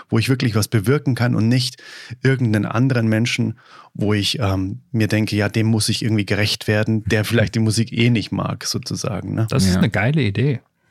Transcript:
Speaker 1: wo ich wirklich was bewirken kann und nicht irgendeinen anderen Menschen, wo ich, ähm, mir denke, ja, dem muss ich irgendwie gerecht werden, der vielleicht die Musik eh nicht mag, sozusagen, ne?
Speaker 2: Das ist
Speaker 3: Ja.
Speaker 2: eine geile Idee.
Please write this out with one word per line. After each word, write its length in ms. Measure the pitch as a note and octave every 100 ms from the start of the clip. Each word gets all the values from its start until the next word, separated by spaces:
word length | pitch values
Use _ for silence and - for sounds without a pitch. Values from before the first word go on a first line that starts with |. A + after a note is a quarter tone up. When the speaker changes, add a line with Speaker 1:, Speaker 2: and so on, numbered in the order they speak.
| -
Speaker 1:
wo 80 | A2+
ich 100 | A2
wirklich 280 | C3 B2+ G#2
was 120 | G2
bewirken 460 | A2+ G2 D3 D3
kann 220 | A#2 A#2+ A#2
und 120 | A2
nicht 280 | B2+ B2+ - - - - A#2+
irgendeinen 420 | C3 C3 A#2+ G#2 G#2
anderen 420 | A2 C3 B2 A2+
Menschen, 520 | A2 A#2+ - A2+ A2 - - -
wo 220 | - G#2 G#2
ich, 240 | F#2+ -
ähm, 400 | G2 F#2+ F#2+ A#2+ -
mir 160 | A#2 G#2
denke, 280 | G#2+ G#2+ G#2
ja, 140 | G#2
dem 180 | A2+ A2
muss 220 | A2+ G#2
ich 120 | G#2
irgendwie 220 | A#2 A2 F#2+
gerecht 420 | G2+ G#2+ - -
werden, 360 | G#2+ A2 A2 -
der 200 | G#2+ G#2
vielleicht 280 | A2+ G#2+
die 60 | A#2
Musik 340 | A2 A2 G#2
eh 160 | - A#2+
nicht 220 | A2+ F2+
mag, 340 | G2 G2 - -
sozusagen, 720 | - - - - F#2+ G2+ G2+
ne? 100 | A2+
Speaker 2:
Das 140 | C3 F#2+
ist 80 |
Speaker 3:
Ja. 40 | F2+
Speaker 2:
eine 140 | A#2
geile 320 | G2+ A2 D#3
Idee. 380 | A2+ G2+ C3+ - - _ _